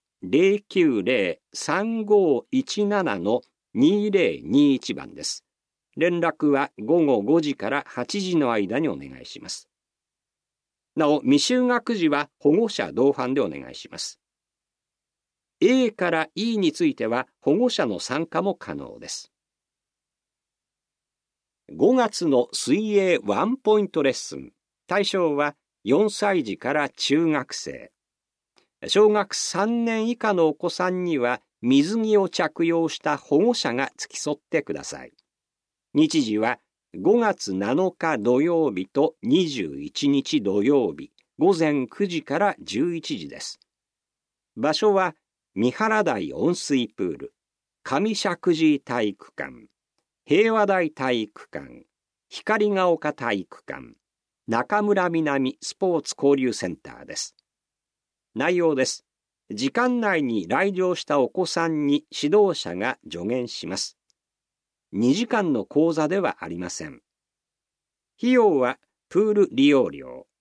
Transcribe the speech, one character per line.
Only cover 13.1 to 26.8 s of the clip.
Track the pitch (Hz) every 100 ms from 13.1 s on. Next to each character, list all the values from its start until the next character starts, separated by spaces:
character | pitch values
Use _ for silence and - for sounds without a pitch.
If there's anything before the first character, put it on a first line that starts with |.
伴 | 139 127
で | 135
お | 98
願 | 69 64
い |
し | - -
ま | 82
す。 | - - _ _ _ _ _ _ _ _ _ _ _ _ _ -
A | 202 262 240
か | - 175
ら | 160 156
E | - 226 220
に | 175
つ | -
い | 160
て | - 113
は | 120 131 _
保 | 139
護 | 175 247
者 | 226 135
の | 90
参 | - 135 165
加 | 165
も | 196
可 | - -
能 | 73 - -
で | -
す。 | - - _ _ _ _ _ _ _ _ _ _ _ _ _ _ _ _ _ _ _ _ _ _ _ -
五 | 80 175
月 | 262 226 - 170
の | 131 120
水 | - - 175 220
泳 | 202 190 156
ワ | 101 101
ン | 202 262
ポ | 214 214
イ |
ン | 196
ト | 160
レ | 135
ッ |
ス | - - 69
ン。 | 117 _ _ _ -
対 | 196
象 | 196 190 170
は | 143 147 - _ _
四 | 101 143 214
歳 | 208 208 185
児 | 113 92
か | 120
ら | 147